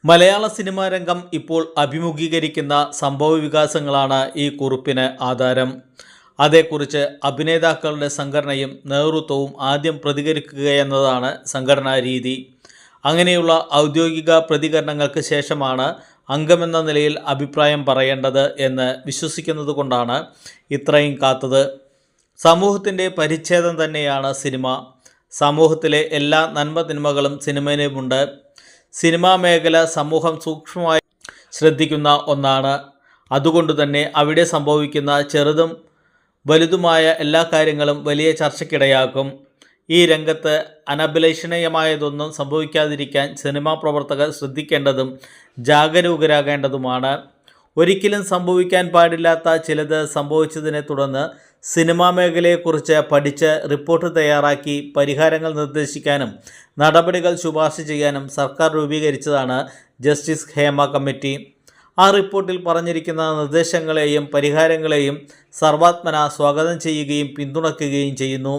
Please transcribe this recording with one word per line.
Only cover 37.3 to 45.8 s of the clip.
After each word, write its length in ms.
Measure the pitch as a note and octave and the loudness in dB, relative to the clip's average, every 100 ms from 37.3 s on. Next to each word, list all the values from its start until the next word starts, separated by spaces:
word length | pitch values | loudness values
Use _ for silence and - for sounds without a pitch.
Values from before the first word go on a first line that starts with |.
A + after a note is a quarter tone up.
| D#3+ E3 | 0 2
കാര്യങ്ങളും 480 | D#3+ D#3 D3 D3 D3 D3 | 2 2 0 -2 -2 -2
വലിയ 220 | D3 D#3 D3+ | 0 0 2
ചർച്ചയ്ക്കിടയാക്കും. 880 | D3+ - D3+ D3+ C3+ C3 C3 C3+ C#3 C#3 _ _ _ _ - E3+ | -2 -4 -4 0 4 4 2 -2 -6 -10 _ _ _ _ 2 4
ഈ 20 | E3+ | 6
രംഗത്ത് 420 | D#3 D#3 D#3 D#3 D3+ - - - | 4 2 -2 0 -2 -4 -14 -6
അനഭിലഷണീയമായതൊന്നും 1400 | C#3+ D#3 D#3+ D#3+ D#3+ E3+ E3+ D#3+ D#3+ D#3+ D3+ D3 C#3+ D3 - | -2 0 2 2 2 -6 -4 -2 0 0 -2 -4 -6 -10 -8
സംഭവിക്കാതിരിക്കാൻ 880 | C#3 D#3 D#3 D#3 D3+ D3 C#3 C#3 C#3 - | -4 -4 -2 0 -2 -2 -4 -4 -4 -6
സിനിമാ 300 | C#3+ C#3+ D3+ D#3 | -6 -2 -2 -2
പ്രവർത്തകർ 460 | D#3 D3 C#3 C#3+ D3 D3 | -2 -2 -4 -2 -2 -4
ശ്രദ്ധിക്കേണ്ടതും 720 | C#3 C3 D3 D3+ C#3 B2+ C3 C3 - - _ - A#2+ | -10 -8 -2 0 0 0 -4 -8 -20 -20 _ -8 2
ജാഗരൂകരാകേണ്ടതുമാണ്. 1400 | D3 | 4